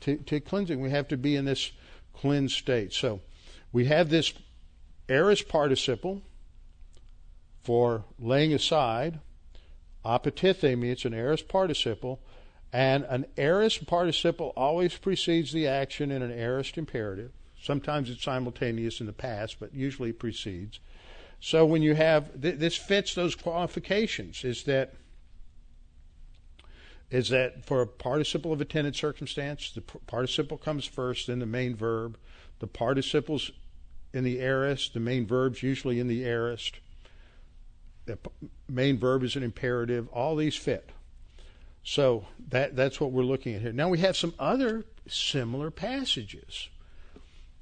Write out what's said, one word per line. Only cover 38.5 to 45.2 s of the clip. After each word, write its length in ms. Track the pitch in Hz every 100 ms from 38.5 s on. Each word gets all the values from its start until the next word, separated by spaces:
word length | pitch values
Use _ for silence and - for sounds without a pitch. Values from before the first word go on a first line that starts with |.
| - -
main 300 | 127 139 123
verb 240 | 127 131
is 140 | 127 139
an 60 |
imperative. 680 | 120 - 127 123 120 120 117
All 280 | 120 143 156
these 200 | 151 -
fit. 340 | - - - - - - - - - - - - -
So 380 | - 131 113 92 - -
that, 260 | 127 143
that's 260 | 127 135 -
what 120 | 139
we're 100 | 127
looking 320 | 127 131 123
at 60 | 101
here. 120 | 117
Now 160 | 120 165
we 120 | 170
have 160 | 190 175
some 180 | 170 -
other 440 | 143 254 247 220 - - -
similar 640 | -